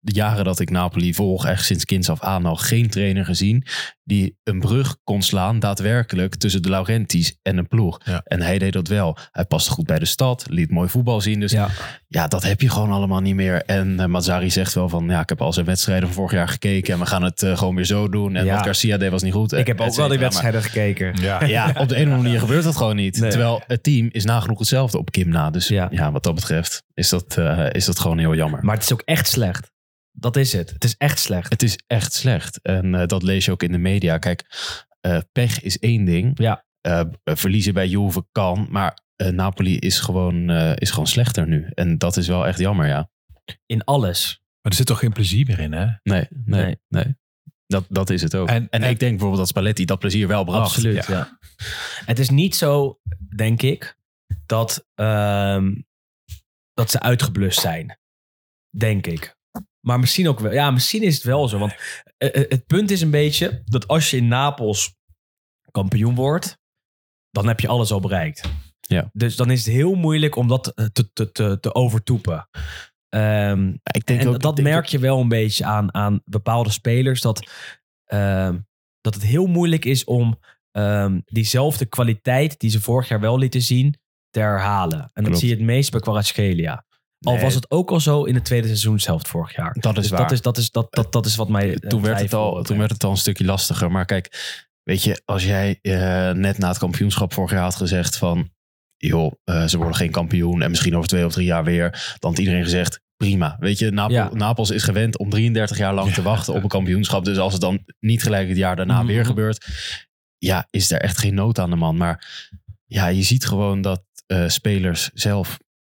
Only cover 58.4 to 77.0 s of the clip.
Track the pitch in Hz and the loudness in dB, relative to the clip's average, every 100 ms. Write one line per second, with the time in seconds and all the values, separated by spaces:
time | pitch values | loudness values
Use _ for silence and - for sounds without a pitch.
58.4 | _ _ _ 101 110 98 87 80 - - | _ _ _ -2 0 0 -2 -6 -10 -18
59.4 | _ - - _ 120 123 123 - 175 113 | _ -18 -18 _ -2 2 2 2 2 2
60.4 | 107 127 143 127 - 220 208 143 120 139 | 0 0 2 2 0 0 2 2 0 0
61.4 | 131 104 104 - - - - _ 139 - | 0 0 -2 -4 -12 -14 -18 _ -2 0
62.4 | - 127 - 175 208 190 160 147 151 147 | 0 0 0 2 2 0 2 2 2 0
63.4 | 170 - - 120 - 160 147 131 120 123 | -2 -4 -2 -2 2 2 2 2 2 2
64.4 | 143 139 110 104 - - _ _ _ _ | 0 0 -2 -2 -4 -8 _ _ _ _
65.4 | _ _ _ - 95 110 113 123 135 165 | _ _ _ -4 0 2 2 2 2 0
66.4 | - - _ _ _ _ _ _ _ - | -2 -12 _ _ _ _ _ _ _ -2
67.4 | 110 113 - 120 107 101 92 92 78 73 | 0 0 0 0 0 0 0 -2 -2 -6
68.4 | - 73 - _ - 92 - 104 117 107 | -8 -8 -10 _ -2 -2 -2 -2 -2 0
69.4 | 123 127 110 123 170 190 160 156 151 123 | 2 2 2 2 2 2 2 2 2 2
70.4 | 120 131 - - 110 - 110 - 110 - | 2 2 -2 -4 0 0 0 -2 -4 -2
71.4 | 104 98 113 - 123 113 - 117 - 78 | -2 0 -2 0 2 0 0 -2 -2 -6
72.4 | - - 73 - - _ _ 107 107 107 | -6 -10 -10 -12 -18 _ _ 0 2 2
73.4 | 101 98 95 - - - - 123 131 123 | 2 2 0 -2 -6 -4 0 2 2 2
74.4 | 147 143 143 160 165 143 131 131 120 113 | 0 2 2 2 0 0 2 2 2 2
75.4 | 110 - - 107 104 98 104 101 - 110 | 0 -2 -2 0 0 0 0 0 -2 -4
76.4 | 117 117 110 - 117 120 | 0 0 0 -2 0 2